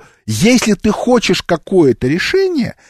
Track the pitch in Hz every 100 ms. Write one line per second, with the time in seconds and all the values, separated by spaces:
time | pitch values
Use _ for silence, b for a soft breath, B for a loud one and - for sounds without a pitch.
0 | b b - 107 202 254 214 202 214 -
1 | 233 247 - 180 - 175 - 190 139 110
2 | 127 170 - 381 381 320 202 - b